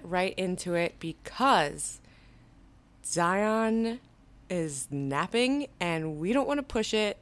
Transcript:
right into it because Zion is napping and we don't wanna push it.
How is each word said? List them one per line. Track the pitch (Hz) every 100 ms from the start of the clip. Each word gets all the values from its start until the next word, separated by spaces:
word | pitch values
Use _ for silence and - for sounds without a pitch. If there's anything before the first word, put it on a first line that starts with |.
| 170
right | 180 185 -
into | 185 180 180 175
it | 170 -
because | 165 - - - 269 214 147 - - - - - - - - - - - - -
Zion | - - 170 190 214 220 220 226 226 240 - - - - -
is | 180 160 139 -
napping | 143 139 139 180 233 254 277 285 -
and | 175 165 156 151
we | 175
don't | 262 269
wanna | 294
push | 269 226 208
it. | 220 208 -